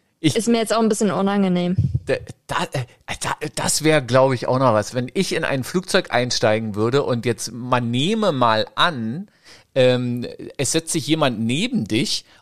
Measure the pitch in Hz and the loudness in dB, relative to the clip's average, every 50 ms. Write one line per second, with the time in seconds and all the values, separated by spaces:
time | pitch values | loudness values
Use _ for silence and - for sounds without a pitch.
0 | _ _ _ _ - 151 - 226 208 233 233 233 226 214 214 226 226 220 220 - | _ _ _ _ -2 0 0 2 2 2 2 2 2 0 2 2 2 2 2 2
1 | 226 196 - 185 196 196 202 202 196 185 180 180 175 175 185 - - - - - | 0 0 0 0 0 0 2 2 2 2 2 0 0 0 0 0 0 0 -2 -4
2 | - - 135 - - - - _ _ - - - 180 - - 135 120 - - _ | -2 -4 -4 -4 -4 -10 -18 _ _ -6 -4 -4 -4 -4 -4 -6 -6 -8 -12 _
3 | _ - - - - 151 139 - 151 156 - - 143 - - - 147 156 156 151 | _ -12 -10 -6 -6 -6 -4 -4 -6 -6 -6 -4 -2 -2 -2 0 2 2 2 2
4 | 127 113 123 131 131 135 131 120 - - 123 131 135 123 110 107 104 - 107 127 | 2 2 4 4 6 4 2 0 0 0 0 2 4 4 4 2 0 0 -4 -4
5 | 123 127 - 190 180 - - 160 165 - 139 135 120 - - 185 180 - - 190 | -4 -2 -2 -2 -2 0 -2 -2 -2 -2 -2 -4 -4 -4 -4 -4 -2 0 0 0
6 | - - - 120 127 123 - - 123 110 107 113 113 110 98 104 110 120 123 143 | 0 0 0 0 0 0 0 0 2 2 2 0 -2 -4 -2 -2 0 2 2 0
7 | - - 127 117 104 120 113 - - 117 113 120 123 123 127 123 123 117 120 123 | 0 0 -2 -2 0 -2 -2 -2 -6 -10 -10 -10 -4 -2 0 0 0 0 0 0
8 | 143 185 226 220 214 190 151 127 123 117 110 110 104 - - - 151 175 156 123 | 0 0 0 0 0 0 2 2 4 4 4 2 0 -2 0 0 0 0 0 -2
9 | 113 110 120 170 202 - _ _ _ - - - _ _ - 131 127 127 127 123 | -6 -6 -6 -8 -10 -12 _ _ _ -20 -20 -20 _ _ 2 4 4 4 4 2
10 | 123 123 120 123 113 71 - - 98 - - - 139 - - 165 165 - - 165 | 0 -2 -4 -4 -6 -8 -10 -12 -14 -12 -6 -4 -4 -2 -2 -2 -2 -2 -4 -4
11 | 120 139 156 156 151 131 117 101 113 113 127 156 214 254 277 - 110 92 107 117 | 0 0 0 2 2 0 0 0 -2 0 0 0 0 -2 -2 -2 -2 0 0 0
12 | 185 - - - - _ - - | 0 0 -4 -6 -8 _ -20 -20